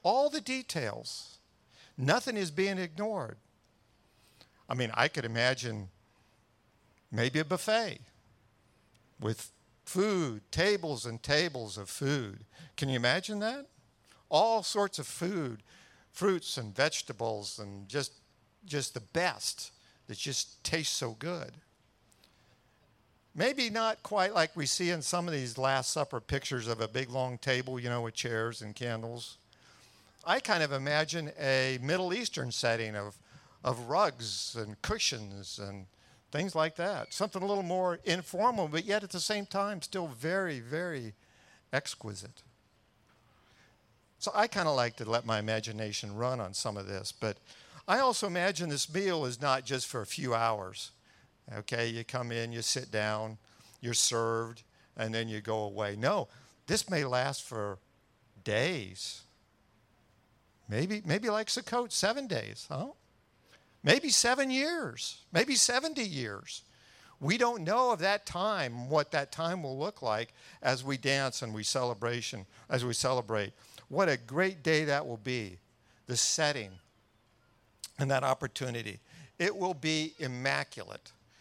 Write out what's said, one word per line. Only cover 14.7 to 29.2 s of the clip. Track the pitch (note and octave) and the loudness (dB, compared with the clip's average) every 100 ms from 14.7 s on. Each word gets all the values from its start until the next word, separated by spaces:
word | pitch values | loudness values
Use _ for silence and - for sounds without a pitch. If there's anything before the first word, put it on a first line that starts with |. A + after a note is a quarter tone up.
| G#3+ G3+ - | 2 0 0
of | D3 | -8
food, | - F3 G3 C#3 A2+ - - - - _ | -4 -2 -2 -2 -6 -14 -20 -20 -20 _
fruits | - G3 F#3 - - | -2 2 2 -2 -6
and | A2 | -4
vegetables | F#2+ D3 - - G#2 A2+ G#2+ G2+ - | 2 4 2 -6 -4 -2 -2 -6 -8
and | G2+ G2 G2 | -10 -10 -6
just, | C#3 C3 - _ _ _ _ - | -4 -4 -8 _ _ _ _ -6
just | C#3+ C3+ | -4 -4
the | B2+ | -8
best | G#2+ E3 F3 A2+ - - - - - _ - | -4 0 0 0 -6 -6 -10 -16 -20 _ -14
that | A2+ | -8
just | - C3 - - | -4 -4 -6 -6
tastes | - E3 D3+ - | -2 -2 0 -2
so | B2 | -4
good. | A2+ D#3 F3 - - _ _ _ _ _ _ _ _ _ _ _ _ _ _ _ _ _ | -6 -6 -6 -8 -14 _ _ _ _ _ _ _ _ _ _ _ _ _ _ _ _ _
Maybe | D#3 A3+ C#4 A#3+ | 0 2 2 0
not | A3 A3+ G#3+ | 2 0 0
quite | - G#3 F#3 | -2 2 4
like | G#3+ D#3+ - | 4 2 2
we | C#3+ | 0
see | - F3+ | 2 2
in | E3+ | 0
some | C3+ F3 F3 | 0 0 0
of | |
these | D3+ B2+ A#2 | -2 -2 2
Last | C3 C3+ B2+ | 4 4 2
Supper | - C#3+ B2 | 0 -2 -4
pictures | - C#3 - B2+ A2+ | -2 -2 0 -4 -2
of | A2+ | 0
a | A2 | 0
big | A#2+ B2+ | -2 -2
long | B2+ B2+ A#2+ | -2 -2 -2
table, | - B2+ B2+ B2+ | 0 2 0 -4
you | A#2+ | -2
know, | B2 | -2
with | A#2 | -2
chairs | - A#2+ A2+ A2+ A2+ | -4 -2 0 0 -4
and | G#2+ G#2 | -10 -6
candles. | A#2+ A2+ A#2 A#2+ | -4 -4 -6 -8